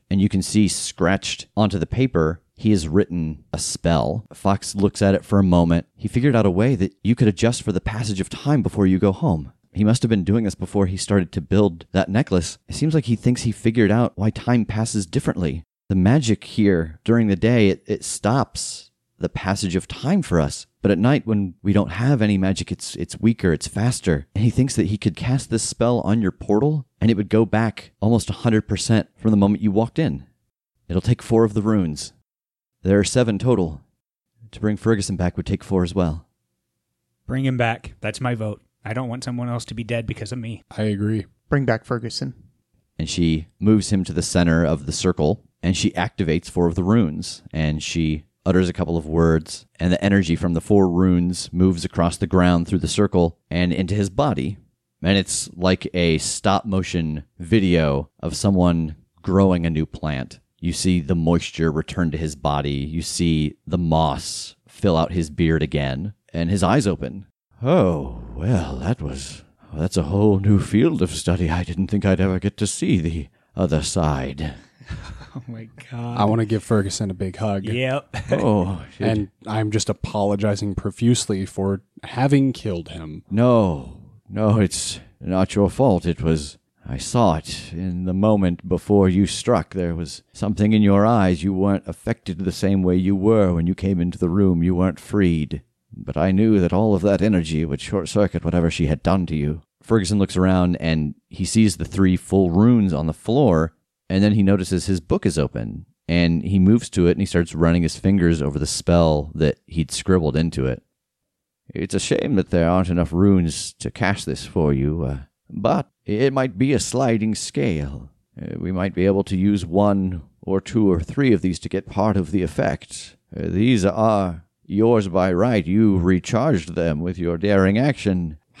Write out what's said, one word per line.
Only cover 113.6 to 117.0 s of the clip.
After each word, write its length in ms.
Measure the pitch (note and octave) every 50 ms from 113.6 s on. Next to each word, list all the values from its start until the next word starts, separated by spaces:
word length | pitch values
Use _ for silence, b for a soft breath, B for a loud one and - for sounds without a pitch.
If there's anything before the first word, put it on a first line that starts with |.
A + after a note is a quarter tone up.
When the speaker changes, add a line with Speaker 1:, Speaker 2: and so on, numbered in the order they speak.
| - - - -
Speaker 1:
to 100 | - -
cast 340 | - - A2+ F#2 G2+ - -
this 220 | - C2 - -
for 260 | - - F#2 D#2+ D2
you, 300 | C#2+ C2 C2+ D2 D2+ E2+ D#2
uh, 140 | C2 C#2 C2 C#2 - _ _ _ -
but 400 | - - G2 - D#3 G3 - _ _ _ -
it 260 | - G2+ G#2+ C3 C#3
might 240 | C3+ C3+ C3 C3 F#2
be 160 | F#2 B2+ C3+
a 80 | D3 G#2
sliding 540 | - - - B2